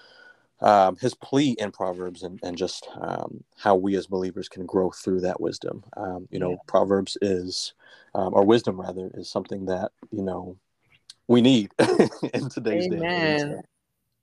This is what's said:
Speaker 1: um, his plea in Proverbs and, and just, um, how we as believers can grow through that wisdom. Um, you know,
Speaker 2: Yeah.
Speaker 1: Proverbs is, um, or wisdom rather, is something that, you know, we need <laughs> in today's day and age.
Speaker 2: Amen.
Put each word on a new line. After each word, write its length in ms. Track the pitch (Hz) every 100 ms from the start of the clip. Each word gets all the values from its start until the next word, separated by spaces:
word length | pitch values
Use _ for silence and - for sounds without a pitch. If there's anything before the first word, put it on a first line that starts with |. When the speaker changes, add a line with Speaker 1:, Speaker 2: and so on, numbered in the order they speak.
| _ - - _ _ _
Speaker 1:
um, 340 | 104 104 92 90
his 180 | 127
plea 420 | - - 135 147 110
in 100 | 104
Proverbs 520 | - 92 90 90 90
and, 160 | 90 92
and 160 | 92 87
just, 300 | 87 - - -
um, 440 | 50 50 50 - - -
how 200 | 107 95
we 200 | 98 95
as 120 | 87
believers 420 | 95 92 90 92
can 160 | - 90
grow 240 | 98 90
through 320 | - - 92
that 180 | 90 -
wisdom. 440 | - - - - - -
Um, 320 | 98 90 90
you 80 | 98
know, 100 | 90
Speaker 2:
Yeah. 40 | 90 -
Speaker 1:
Proverbs 540 | 95 98 98 95 -
is, 540 | 101 92 90 - - - _ - _ -
um, 180 | 95
or 100 | 92
wisdom 380 | 101 117 117 92
rather, 300 | 92 92 92
is 160 | 101 90
something 380 | 104 95 101 95
that, 240 | 92 101 - -
you 140 | 104
know, 340 | 95 87 90 92 _ _ _ _ - - -
we 140 | 120
need 300 | 120 127 98 -
<laughs> 580 | - 180 110 - 139
in 160 | 123 139
today's 380 | 135 113 104 180
day 80 | 165
and 60 | 165
age. 360 | 180 160 151
Speaker 2:
Amen. 180 | 147 151 - _ _ _ _ _